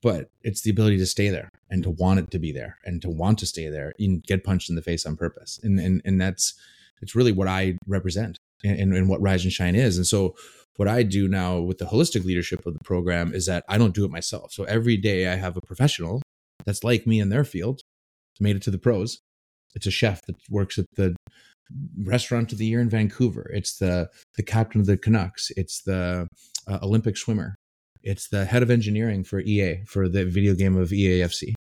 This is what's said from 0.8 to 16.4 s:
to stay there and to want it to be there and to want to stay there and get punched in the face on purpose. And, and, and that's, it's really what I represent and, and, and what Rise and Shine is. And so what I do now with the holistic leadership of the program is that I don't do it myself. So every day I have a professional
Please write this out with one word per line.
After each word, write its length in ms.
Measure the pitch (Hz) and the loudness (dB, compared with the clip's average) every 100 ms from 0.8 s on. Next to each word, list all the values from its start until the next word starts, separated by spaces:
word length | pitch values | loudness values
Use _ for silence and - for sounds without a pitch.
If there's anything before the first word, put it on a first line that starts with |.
| 107 98 | 4 4
to 80 | 92 | 0
stay 240 | - 101 | 0 0
there 180 | 90 - _ _ | -2 -8 _ _
and 120 | 95 | -2
to 80 | 87 | -2
want 300 | 82 90 95 | 0 4 4
it 100 | 85 | 2
to 60 | 90 | -4
be 140 | 80 | -4
there 240 | 67 57 - | -6 -10 -14
and 160 | - 87 | -8 -6
to 80 | 90 | -6
want 300 | 80 90 107 | -2 2 2
to 80 | 92 | 0
stay 240 | - 80 | -6 -8
there 240 | 76 71 - | -6 -8 -4
and 240 | 101 90 | -2 -2
get 220 | - 95 | -2 -4
punched 240 | - 92 - | 0 -2 -2
in 80 | 85 | -6
the 60 | |
face 240 | 80 85 78 | -4 -4 -4
on 100 | 78 | -4
purpose. 420 | 85 - - - | -6 -6 -18 -8
And, 180 | 110 98 | 0 0
and, 220 | 90 92 | 2 0
and 160 | - 95 | 0 0
that's, 320 | 92 95 - - - _ _ _ | 0 -2 -4 -6 -20 _ _ _
it's 140 | 101 | -6
really 180 | 117 123 | 2 2
what 160 | 95 95 | 4 0
I 300 | 92 92 90 - | 0 0 -2 -4
represent 500 | 95 92 87 110 87 _ _ | -4 -2 -4 -6 -8 _ _
and, 160 | 101 101 | -2 2
and, 140 | 98 | 2
and 140 | 92 92 | 4 2
what 140 | 95 | 2
Rise 220 | 98 92 | 2 2
and 80 | 90 | 0
Shine 220 | - 90 | 0 2
is. 220 | 95 127 87 | 4 4 2
And 100 | 87 | 2
so 280 | 104 95 - - - _ - | 2 0 -4 -20 -20 _ -2
what 120 | 101 | 0
I 160 | 117 | 2
do 220 | 113 98 98 | 2 2 2
now 320 | 95 90 90 | 2 0 -2
with 200 | 87 92 | -2 -4
the 80 | 87 | -2
holistic 360 | 110 170 113 | 2 2 2
leadership 440 | 92 90 85 87 - | 0 -2 -2 -6 -6
of 80 | |
the 100 | 76 | -10
program 480 | - 90 87 87 85 | -4 -2 0 0 -2
is 120 | 95 90 | -2 -2
that 180 | 87 - | -4 0
I 120 | 101 | 2
don't 160 | 117 | 4
do 100 | 90 | 4
it 60 | 98 | -2
myself. 420 | 82 - 107 - | -2 -8 -10 -12
So 120 | - | -10
every 340 | 95 110 117 107 | -2 0 2 2
day 300 | 104 95 92 | 2 0 0
I 80 | 92 | 0
have 200 | 92 87 | -4 -6
a 60 | |
professional 580 | - 92 143 - 85 113 - _ | -10 0 0 0 -6 -6 -8 _